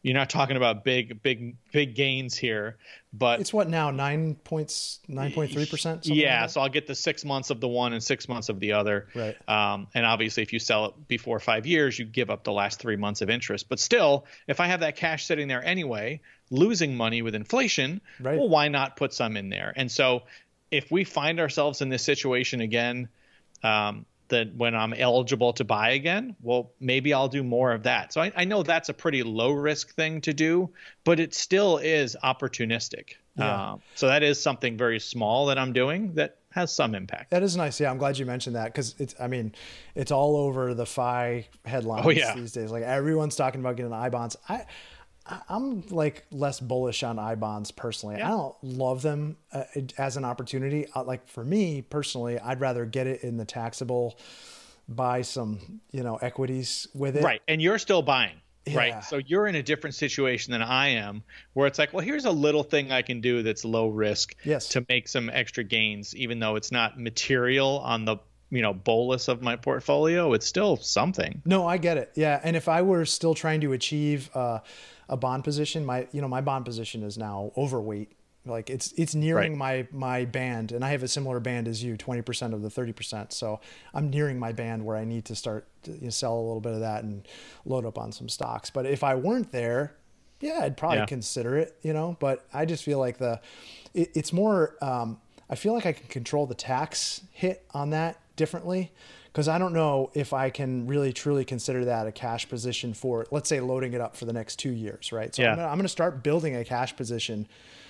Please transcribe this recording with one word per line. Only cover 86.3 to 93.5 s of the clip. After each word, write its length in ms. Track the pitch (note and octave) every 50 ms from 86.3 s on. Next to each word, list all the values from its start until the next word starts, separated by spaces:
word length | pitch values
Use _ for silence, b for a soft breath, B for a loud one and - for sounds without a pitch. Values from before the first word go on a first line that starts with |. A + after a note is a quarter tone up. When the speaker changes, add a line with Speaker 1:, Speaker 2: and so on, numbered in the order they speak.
| A2+
Speaker 2:
a 40 | A#2
little 220 | A2+ A2+ A2+ A2+
bit 120 | G#2+ A#2 A2+
of 60 | A2
that 220 | A2+ A2 G#2+ G#2+ A2
and 240 | G#2+ G#2 G2+ - B B B B B B B B
load 200 | - C3 C3 A2+ A#2
up 100 | A2 A#2
on 140 | A2+ A2
some 180 | A2 - B2 A2
stocks. 400 | - - C#3 B2 A#2 A2+ - -
But 160 | - C3+ B2+
if 180 | C3+ C#3+ B2+ C#3+
I 120 | C#3 C3
weren't 360 | C3 C3 F3+ A#3 B3+ A3 -
there, 440 | - B2 A#2 A#2 A#2+ B2+ D3 D3+ - _ _ _ _ _ _ _ _ _
yeah, 180 | - D4+ D#4+ E4+
I'd 160 | D3 C#3+ C3+ -
probably 220 | - E3 E3 A#2+
Speaker 1:
Yeah. 60 | G#2+ G2+
Speaker 2:
consider 500 | C#3+ B2 G#2+ - - B2+ A#2 A#2 C3 D3+
it, 180 | D#3+ D#3 - _
you 100 | - D#3
know, 240 | D3+ D#3 D#3+ F3 E3+ -
but 260 | D3 C#3 C3+ B2+ - _ -
I 120 | C3+ D#3
just 180 | E3 E3+ D3+ -
feel 160 | D3 C#3+ C3+
like 180 | C3 B2 A#2+ -
the, 240 | B2+ A#2+ A#2 A#2 B B